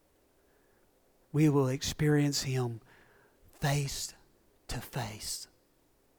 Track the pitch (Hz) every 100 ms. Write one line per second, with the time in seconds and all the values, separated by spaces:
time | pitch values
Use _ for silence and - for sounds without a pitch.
0 | _ _ _ _ _ _ _ _ _ _
1 | _ _ _ 147 156 143 131 139 - -
2 | 151 147 143 143 135 131 123 117 - -
3 | _ _ _ _ _ - 143 143 139 -
4 | - - _ _ _ _ - - - 139
5 | 110 107 - - - _ _ _ _ _
6 | _